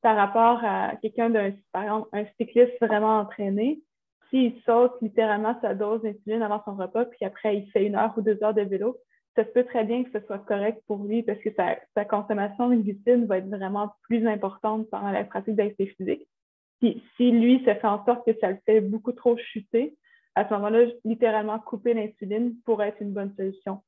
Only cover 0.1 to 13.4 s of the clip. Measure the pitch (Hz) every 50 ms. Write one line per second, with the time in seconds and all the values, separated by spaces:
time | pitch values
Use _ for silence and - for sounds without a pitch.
0.1 | 220 208 202 202 202 226 233 233 240 240 226 208 190 190 196 - - - - 220
1.1 | 214 - 233 233 233 220 202 196 202 202 _ _ - 185 202 208 214 220 214 -
2.1 | - 208 214 208 _ _ 233 233 - 233 247 247 247 - 240 220 214 208 214 214
3.1 | 220 214 208 202 - - 202 196 196 202 220 262 311 311 _ _ _ _ _ _
4.1 | _ _ _ _ - 262 254 233 233 - _ - 233 233 247 247 247 - 233 214
5.1 | 202 - 220 214 208 202 220 214 233 240 - 214 202 196 214 208 220 233 220 214
6.1 | 202 208 _ 208 214 233 226 208 208 208 208 214 196 196 185 185 - 226 247 240
7.1 | - _ 208 190 196 - - 220 202 208 202 - _ 208 196 208 202 190 214 226
8.1 | 220 233 202 220 208 196 208 214 214 214 202 196 196 185 202 233 254 - _ _
9.1 | _ _ _ _ _ - 214 220 - 247 247 247 - 240 220 208 233 247 254 247
10.1 | - 208 208 - 202 202 202 - 202 202 202 214 220 220 _ _ 214 202 202 202
11.1 | 214 233 233 226 214 214 - 220 208 - 180 175 - - - _ _ 214 208 208
12.1 | - 202 208 208 220 202 202 208 208 - 247 247 247 233 208 202 202 202 - 233
13.1 | 247 247 233 208 196 185